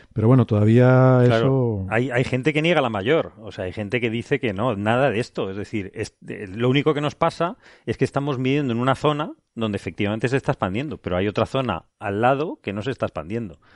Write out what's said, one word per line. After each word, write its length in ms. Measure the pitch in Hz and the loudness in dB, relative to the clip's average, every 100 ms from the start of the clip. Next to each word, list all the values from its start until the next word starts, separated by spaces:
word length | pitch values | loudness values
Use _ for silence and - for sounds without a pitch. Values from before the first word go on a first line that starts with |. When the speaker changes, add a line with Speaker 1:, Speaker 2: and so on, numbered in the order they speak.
| - | -10
Speaker 1:
Pero 140 | - 107 | 0 6
bueno, 180 | 131 113 | 6 6
todavía 720 | 104 107 117 123 127 131 127 | 4 6 6 6 6 6 6
Speaker 2:
Claro, 600 | 123 113 127 135 120 104 | 6 4 2 2 0 -2
Speaker 1:
eso 20 | 95 | -2
Speaker 2:
hay, 200 | 110 131 | -2 0
hay 140 | 123 | 0
gente 280 | 135 127 131 | 0 0 0
que 80 | 151 | 2
niega 200 | 160 160 | 2 2
la 100 | 127 | 2
mayor, 420 | 104 101 160 87 101 | 0 0 0 -2 -8
o 120 | 107 | -14
sea, 120 | - 92 | -10 -8
hay 60 | |
gente 280 | 98 101 117 | -6 -4 -2
que 100 | 117 | -2
dice 300 | 101 - 143 | -4 -4 -2
que 120 | 120 | -2
no, 220 | 95 127 101 | -2 -2 -2
nada 340 | 104 120 139 | 0 2 0
de 100 | 107 | 0
esto, 280 | - - 104 | -4 -6 -6
es 60 | 98 | -8
decir, 360 | 95 110 92 | -8 -8 -8
es, 220 | 92 104 _ - | -10 -12 _ -16
eh, 200 | 104 101 | -14 -10
lo 160 | 101 120 | -2 0
único 240 | 139 143 | 2 2
que 80 | 147 | 0
nos 140 | 147 | -4
pasa 420 | - 165 - 170 247 _ - - | -2 -2 -2 -6 -6 _ -12 -6
es 100 | 110 | -2
que 60 | |
estamos 340 | 131 139 143 127 | -2 -2 -4 -2
midiendo 320 | 131 143 139 | 0 0 0
en 80 | 117 | -2
una 160 | 127 127 | 0 0
zona 360 | 151 147 175 320 _ | 0 -2 -6 -12 _
donde 220 | - 110 98 | -6 -4 -4
efectivamente 520 | 98 82 101 110 120 | -6 -4 -4 -2 -2
se 80 | 131 | -2
está 140 | - | -2
expandiendo, 460 | 139 98 101 151 95 | -2 -2 -4 -6 -8
pero 180 | 101 90 | -4 -2
hay 120 | 101 | 0
otra 180 | 98 104 | 0 -2
zona 380 | 131 127 85 - - | -2 -4 -6 -8 -12
al 200 | 104 101 | -6 0
lado 380 | 120 135 160 302 | 0 0 -2 -8
que 80 | - | -8
no 100 | 101 | -6
se 80 | 104 | -6
está 160 | 127 104 | -6 -6
expandiendo. 540 | - 78 113 107 78 _ | -6 -8 -8 -10 -14 _